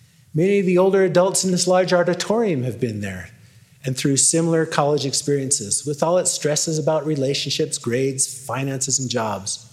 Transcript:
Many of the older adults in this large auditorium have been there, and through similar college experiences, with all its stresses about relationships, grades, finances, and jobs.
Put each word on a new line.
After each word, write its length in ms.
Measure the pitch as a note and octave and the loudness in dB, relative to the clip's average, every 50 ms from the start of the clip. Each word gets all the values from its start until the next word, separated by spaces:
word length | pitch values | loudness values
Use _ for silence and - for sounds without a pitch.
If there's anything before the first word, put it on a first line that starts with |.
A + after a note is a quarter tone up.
| - _ _ _ _ _ - | -20 _ _ _ _ _ -2
Many 260 | D3+ F3 G3 G3+ G3+ | 0 2 4 2 2
of 60 | F#3+ | 2
the 120 | F3+ F3+ F3+ | 4 4 4
older 280 | F#3+ G3 F#3 G3 F#3+ | 4 4 4 4 4
adults 400 | F3 D3+ F3 F3+ G3 F3 - - | 4 4 4 4 4 2 0 0
in 60 | F#3+ | 0
this 160 | F3+ F3 - F3+ | 0 2 2 4
large 260 | F3+ F3+ F#3 E3+ F3+ | 4 4 4 4 4
auditorium 680 | F3 F3 F3+ E3+ F3+ - - G#3 A#3 A#3 G3+ D#3+ B2+ A#2+ | 2 4 2 0 -2 -2 -2 0 0 2 0 0 0 -2
have 180 | B2 G#2+ G#2+ | -4 -4 -4
been 180 | C3 A#2 G#2 G2+ | -4 -4 -4 -6
there, 300 | G2+ G2 F#2 F2+ F2 - - - - - - - - _ _ _ - | -6 -8 -8 -10 -14 -16 -20 -20 -20 -20 -20 -20 -20 _ _ _ -6
and 120 | C3 C3 | -6 -6
through 220 | - - D3 C3+ C3+ | -2 0 0 2 2
similar 480 | - - E3 E3 E3 E3 E3 D#3+ D#3+ | 2 2 2 2 2 2 2 2 0
college 400 | D#3+ - D#3+ D3 C#3+ D3+ C#3+ C3 | 0 0 2 2 2 2 2 0
experiences, 800 | C#3 B2+ - - D3 C#3+ C#3 C3+ B2+ - - G#2+ G2 - - - | -2 -4 -2 -2 0 0 0 0 -2 -2 -2 -2 -4 -4 -4 -2
with 180 | C#3+ D3 - D#3+ | -4 -2 0 0
all 140 | E3 F3+ F#3 | 2 2 2
its 140 | - - | 2 0
stresses 460 | - - - C#3+ D3+ - - E3+ D#3 D#3 | -2 -2 -2 -2 -2 0 -2 -2 -2 -2
about 280 | D3 D#3+ D#3 D#3 C#3+ | 0 0 0 0 0
relationships, 720 | D#3 D#3 C#3 C3 C#3 C#3+ - - C#3+ - - D#3 D3 D3 - | -2 -2 0 0 0 0 -2 -2 -4 -2 -2 -2 -2 -4 -6
grades, 500 | - A#2+ A#2 B2+ C3+ C3+ C3 C3+ - - | -4 -4 -2 0 0 -2 -2 -2 -4 -4
finances, 720 | - - - - A#2 C3 C#3 C#3 C3+ C3 C3 D3 C#3 C#3+ | -6 -10 -10 -8 -6 -6 -4 -4 -4 -4 -4 -4 -2 -4
and 100 | C3 A#2 | -2 -2
jobs. 560 | A#2 A#2 A2 A2 G2+ F#2+ G2 - - - - - | -2 -2 -2 -2 -4 -6 -6 -8 -10 -10 -12 -20